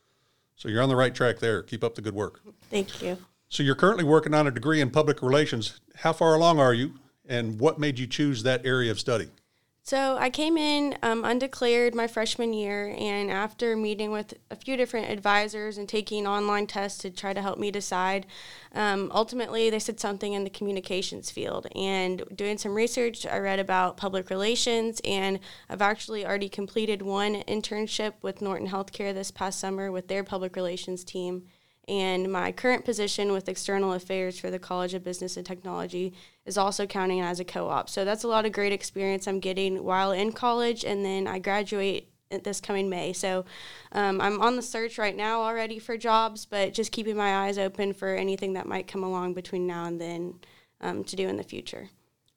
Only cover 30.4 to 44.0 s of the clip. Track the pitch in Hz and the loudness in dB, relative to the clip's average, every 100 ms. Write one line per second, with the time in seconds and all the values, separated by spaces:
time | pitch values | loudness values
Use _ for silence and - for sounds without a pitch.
30.4 | 185 185 180 180 185 180 185 185 180 180 | -4 -4 -4 -4 -6 -8 -8 -6 -4 -6
31.4 | 180 _ _ _ - 196 190 185 190 185 | -10 _ _ _ -4 0 2 0 0 0
32.4 | 180 185 254 247 247 214 202 - 202 190 | -2 0 2 2 0 -2 -2 0 0 0
33.4 | 190 190 - 196 190 180 180 190 185 185 | -2 -6 -2 2 2 0 -2 -2 -2 -4
34.4 | 185 185 - 180 180 185 185 180 185 180 | -6 -6 -4 -2 -2 -4 -6 -6 -6 -6
35.4 | 180 180 185 175 180 180 185 185 - _ | -8 -10 -8 -6 -4 -4 -4 -6 -20 _
36.4 | - 196 196 202 202 196 185 185 175 175 | -4 0 2 0 -2 0 0 0 0 -4
37.4 | 180 180 170 143 - 202 196 220 233 220 | -6 -4 0 0 -2 -2 0 0 2 2
38.4 | 214 202 202 196 - 196 196 196 196 190 | 2 0 0 0 -4 -2 -2 0 -2 -2
39.4 | 185 190 196 190 190 185 196 190 214 220 | -2 0 0 0 0 2 2 2 0 2
40.4 | 247 240 233 226 - 202 196 196 196 190 | 2 2 2 0 -2 -2 0 0 -2 -2
41.4 | 190 202 202 208 196 - - _ - 190 | 0 0 0 0 0 -2 -6 _ -10 -6
42.4 | 202 196 - 196 196 180 165 180 190 185 | -6 -6 -2 0 0 -2 -4 -2 0 -2
43.4 | 185 - - - - 202 | -4 -14 -18 -18 -8 0